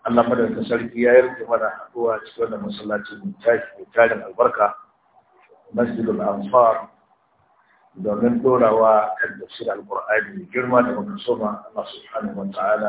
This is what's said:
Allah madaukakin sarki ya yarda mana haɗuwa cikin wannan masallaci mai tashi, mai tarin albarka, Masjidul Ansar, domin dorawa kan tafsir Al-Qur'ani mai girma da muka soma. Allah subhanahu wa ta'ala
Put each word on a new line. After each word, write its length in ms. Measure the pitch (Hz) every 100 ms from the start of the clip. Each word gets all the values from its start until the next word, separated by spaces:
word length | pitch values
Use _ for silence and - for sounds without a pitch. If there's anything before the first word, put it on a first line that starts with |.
| 120
Allah 180 | 120 117
madaukakin 400 | 120 110 - 110
sarki 320 | 117 117 117
ya 160 | 120 127
yarda 320 | 127 - 113
mana 240 | 113 110
haɗuwa 480 | - - 120 117 107 -
cikin 160 | - 110
wannan 160 | 107
masallaci 520 | 101 104 107 104 - 104
mai 160 | 98 98
tashi, 320 | 117 117 -
mai 160 | - -
tarin 320 | 117 117 107
albarka, 540 | 95 95 120 - 104 - - _ _ _ _ _ _ _ _
Masjidul 480 | 110 120 117 110 101
Ansar, 720 | 104 101 98 123 117 107 - _ _ _ _ _ _ _ _ _ _ 95
domin 460 | 101 104 120 117
dorawa 720 | 127 127 113 110 110 107 107 -
kan 220 | - -
tafsir 320 | 92 - 110
Al-Qur'ani 680 | 101 - 98 - 107 101 98
mai 80 | 90
girma 320 | 123 123 123
da 80 | 123
muka 240 | 123 101 98 -
soma. 380 | 113 107 104 -
Allah 160 | - -
subhanahu 500 | - - 110 104 98
wa 80 | 98
ta'ala 340 | 95 98 107